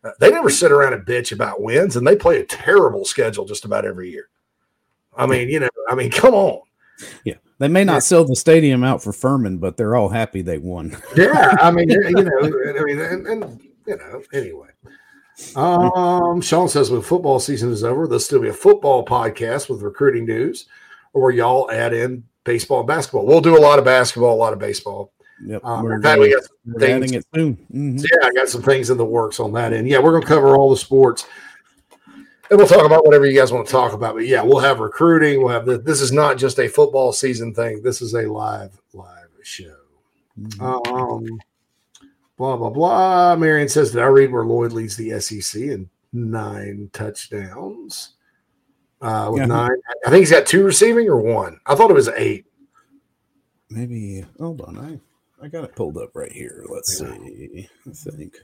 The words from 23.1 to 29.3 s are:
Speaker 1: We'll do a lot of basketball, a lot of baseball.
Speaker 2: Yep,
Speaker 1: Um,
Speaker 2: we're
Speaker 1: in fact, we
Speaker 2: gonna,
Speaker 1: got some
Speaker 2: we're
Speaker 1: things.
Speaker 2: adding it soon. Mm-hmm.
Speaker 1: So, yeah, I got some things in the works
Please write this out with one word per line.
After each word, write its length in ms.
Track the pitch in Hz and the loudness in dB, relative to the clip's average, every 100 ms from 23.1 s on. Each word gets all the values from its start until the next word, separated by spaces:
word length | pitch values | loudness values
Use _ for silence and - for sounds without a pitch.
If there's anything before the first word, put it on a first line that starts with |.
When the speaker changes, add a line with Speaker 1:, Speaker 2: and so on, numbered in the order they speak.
| 117 | -4
Speaker 1:
We'll 160 | 107 165 | 4 4
do 160 | 160 160 | 6 8
a 20 | |
lot 200 | 147 143 | 8 6
of 60 | |
basketball, 500 | 131 127 120 120 120 | 4 2 2 0 0
a 20 | 113 | 2
lot 160 | 113 | 0
of 60 | 101 | -4
baseball. 520 | 104 101 104 98 101 _ _ _ | -8 -8 -12 -16 -18 _ _ _
Speaker 2:
Yep, 180 | 101 107 | -14 -12
Speaker 1:
Um, 180 | 110 117 | -10 -8
Speaker 2:
we're 120 | 113 | -6
Speaker 1:
in 80 | 110 | 0
fact, 160 | 147 147 | 2 4
we 100 | 139 | 4
Speaker 2:
gonna, 120 | 135 | 4
Speaker 1:
got 60 | - | -2
some 100 | _ 117 | _ -14
Speaker 2:
we're 60 | 117 | -2
Speaker 1:
things. 240 | 131 131 | 0 0
Speaker 2:
adding 100 | 131 | -2
it 100 | 123 - | -6 -6
soon. 220 | 160 160 | -4 -2
Mm-hmm. 420 | 101 _ 127 143 127 | -4 _ -8 -6 -6
Speaker 1:
So, 80 | 151 | 0
yeah, 160 | 165 131 | 2 2
I 60 | |
got 140 | 127 131 | 0 -2
some 140 | 123 | -2
things 300 | 135 131 117 | 0 0 0
in 60 | 117 | -2
the 80 | |
works 340 | 113 117 110 | 0 -2 -4